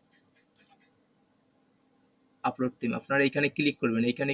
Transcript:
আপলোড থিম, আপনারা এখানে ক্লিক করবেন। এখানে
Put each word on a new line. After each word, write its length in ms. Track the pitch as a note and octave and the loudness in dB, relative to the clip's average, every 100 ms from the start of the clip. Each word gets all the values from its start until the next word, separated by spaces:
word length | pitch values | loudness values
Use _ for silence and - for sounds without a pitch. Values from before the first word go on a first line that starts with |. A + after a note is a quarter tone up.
| _ _ _ _ _ _ - _ _ _ _ _ _ _ _ _ _ _ _ _ _ _ _ _ | _ _ _ _ _ _ -20 _ _ _ _ _ _ _ _ _ _ _ _ _ _ _ _ _
আপলোড 300 | B2+ - B2+ - | -4 -2 -4 -4
থিম, 140 | A#2+ | -4
আপনারা 300 | A#2 - C#3 | -4 -2 2
এখানে 240 | C#3 D3 C#3+ | 2 2 -2
ক্লিক 280 | - D3 - | 0 0 0
করবেন। 220 | B2 A2+ | 0 2
এখানে 300 | A#2+ B2 C#3 | 0 0 -2